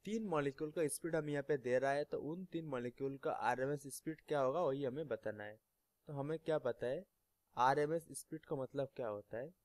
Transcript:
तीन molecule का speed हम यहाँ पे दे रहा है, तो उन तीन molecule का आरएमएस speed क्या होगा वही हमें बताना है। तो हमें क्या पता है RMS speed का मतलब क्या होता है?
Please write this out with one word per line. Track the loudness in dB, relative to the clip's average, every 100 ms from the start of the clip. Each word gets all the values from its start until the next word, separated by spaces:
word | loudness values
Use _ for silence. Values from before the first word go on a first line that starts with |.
तीन | -2 -2 2
molecule | 2 2 -2 -4
का | 0 0
speed | 0 0 0
हम | 2
यहाँ | -2 2
पे | 0
दे | 4 4
रहा | 4
है, | 2
तो | 0 -4
उन | -4 -6 -4
तीन | -6 -2
molecule | -2 -4 -2 -4 -2
का | -2
आरएमएस | 0 2 2 0 -2 -4 -8
speed | -8 -8 -2
क्या | 2
होगा | 4 4
वही | 2 2
हमें | -2 -4 -4
बताना | -4 -4 -6
है। | -10 -12 _ _ _ _ -10
तो |
हमें | -6 -4 -4
क्या | 0 2
पता | 2 0 -2
है | -4 -6 _ _ _ _ 4
RMS | 6 6 2 0 -4
speed | -14 -10 -12 -4
का | -4
मतलब | -2 -2 -4 -4
क्या | -4
होता | -4 -6 -8
है? | -8 -12